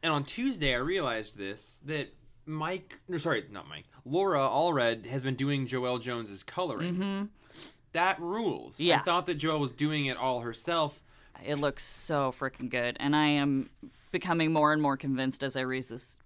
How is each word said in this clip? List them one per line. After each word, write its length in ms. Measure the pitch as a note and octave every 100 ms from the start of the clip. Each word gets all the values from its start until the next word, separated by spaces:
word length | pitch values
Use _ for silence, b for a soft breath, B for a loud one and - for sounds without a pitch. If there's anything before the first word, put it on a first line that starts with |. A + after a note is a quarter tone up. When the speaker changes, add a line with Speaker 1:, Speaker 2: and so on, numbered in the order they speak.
Speaker 1:
and 100 | E3
on 120 | D3+
Tuesday 500 | C#3 - C4 G#3+ C#3+
I 40 | B2
realized 600 | C#3 F#3+ C#3+ A2+ G#2+ -
this, 420 | F#2+ G#2 - - C3+
that 260 | D#3 C#3 - - -
Mike, 540 | - D#3 D#3 F#3 - - -
no, 80 | F3
sorry, 300 | D#3+ B2 -
not 160 | G2+ E2
Mike, 200 | D#2 - b
Laura 360 | - D#3 G3 D#3
Allred 640 | C3+ B2 E3+ D3 A#2+ A#2 G#2+
has 180 | C3
been 120 | C3 B2
doing 300 | C3+ C#3+ B2+
Joelle 360 | B2+ B2 B2
Jones's 400 | A#2 A#2+ G#2+ G2
coloring. 500 | - - F3+ A2 E3+ F3
Speaker 2:
Mm-hmm. 280 | G3 G3 G3+ - B B B B _
Speaker 1:
That 280 | E3 F3+ F3+
rules. 580 | E3+ G#3 A3 G2+ A1+ -
Speaker 2:
Yeah. 180 | E3 D#3+
Speaker 1:
I 20 |
thought 260 | - E3+ C#3+
that 120 | D#3
Joelle 220 | D#3 D#3
was 120 | C#3
doing 320 | A#2 D3+ D3+ C#3
it 120 | A#2
all 220 | C3 B2
herself. 600 | A#2 A2+ - E3+ D3+ - - b b - F2
Speaker 2:
It 80 | C#3+
looks 260 | C#3+ C3
so 480 | - - - D3+ C3+
freaking 360 | B2+ C3+ - B2+
good, 300 | B2+ A#2+ A#2
and 160 | C#3+ D3+
I 100 | D3+
am 420 | D3 C#3+ C3+ B2+ - - - -
becoming 400 | F3+ F3+ E3 D#3+
more 200 | D#3+ D3+
and 80 | D3+
more 160 | D3+ C3+
convinced 460 | C#3+ C3 C3 C3
as 140 | C#3 C3+
I 60 |
read 200 | B2+ C3
this, 340 | A#2+ A#2 - -